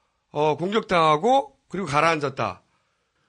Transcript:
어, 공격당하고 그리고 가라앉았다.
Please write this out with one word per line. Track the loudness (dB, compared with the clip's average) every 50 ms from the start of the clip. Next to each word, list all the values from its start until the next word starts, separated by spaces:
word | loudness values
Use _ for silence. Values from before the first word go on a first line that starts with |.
| _ _ _ _ _ _ -4
어, | -2 0 0 0
공격당하고 | 0 -2 -2 -2 -2 -2 0 2 2 4 4 2 2 2 2 2 2 0 -2 _ _ _ _
그리고 | -10 -8 -6
가라앉았다. | -2 0 2 2 2 2 0 -2 -6 -6 -6 -6 -6 -8 -10 _ _ _ _ _ _ _ _ _ _ _ _ _